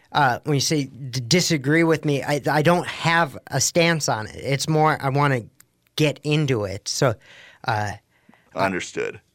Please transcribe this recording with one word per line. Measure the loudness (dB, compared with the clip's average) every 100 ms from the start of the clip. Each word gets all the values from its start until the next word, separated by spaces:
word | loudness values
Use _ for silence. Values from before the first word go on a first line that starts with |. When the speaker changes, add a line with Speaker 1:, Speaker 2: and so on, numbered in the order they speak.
| _
Speaker 1:
uh, | 2 2 2
when | 0
you | 0
say | 0 0
d-, | -2 -8 -10 -8 0
disagree | 0 2 0 2 2
with | 4 2
me, | 0 -2
I, | -2 -2 0
I | 2
don't | 4 2 0
have | -4 0 2 2 -4 -8
a | -2
stance | 0 2 2 2 0
on | -4 -6
it. | -8
It's | -4 -2 0
more | 2 2 2
I | 0
wanna | 2 2 0 -4 _ _ _ _ 0
get | 0 0
into | -2 0 2 0
it. | -4 -8 -8
So, | 0 0 0 -8 -20 -20 -10
uh, | -4 -2 -4 -8 _ _ _ _ _
Speaker 2:
Understood. | -2 -2 -2 -6 -6 -6 -8 _